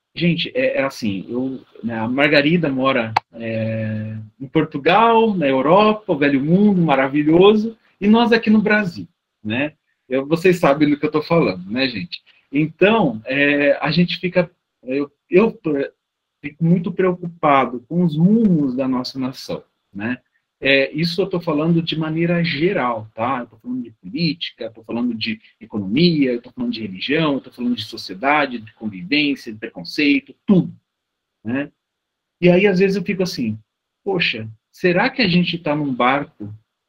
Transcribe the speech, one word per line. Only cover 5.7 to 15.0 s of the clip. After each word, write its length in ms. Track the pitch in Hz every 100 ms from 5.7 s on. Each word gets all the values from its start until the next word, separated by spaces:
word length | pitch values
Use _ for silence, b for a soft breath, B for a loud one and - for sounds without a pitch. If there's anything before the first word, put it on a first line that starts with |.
| 190 214 214 -
o 40 | 147
velho 260 | 143 139
mundo, 380 | 147 185 208 185
maravilhoso, 960 | 160 135 135 143 151 170 196 214 226 - b b
e 80 | 202
nós 240 | 226 233
aqui 180 | 226 220
no 120 | 214
Brasil, 460 | 208 214 196 104 - _ _ _
né? 300 | 104 117 147 - _ _ -
Eu, 180 | 131 139
vocês 340 | 165 185 170
sabem 300 | 156 143 147
do 100 | 143
que 60 | 151
eu 60 |
tô 100 | 151
falando, 480 | - 170 120 92 92
né, 180 | 113 131
gente? 340 | 107 87 - _ b b
Então, 680 | 139 156 - 190 226 160 110 110
é, 520 | 135 143 143 143 139
a 80 | 143
gente 280 | 165 175 -
fica, 320 | 180 180 170 _ _ _
eu, 280 | 123 139